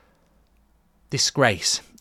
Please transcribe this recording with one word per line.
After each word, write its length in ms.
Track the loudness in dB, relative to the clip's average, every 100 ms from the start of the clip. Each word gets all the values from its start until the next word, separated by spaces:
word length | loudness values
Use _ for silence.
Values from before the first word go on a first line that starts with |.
| _ _ _ _ _ _ _ _ _ _ -8
disgrace 720 | -4 -2 2 2 2 -2 -4 -8 -14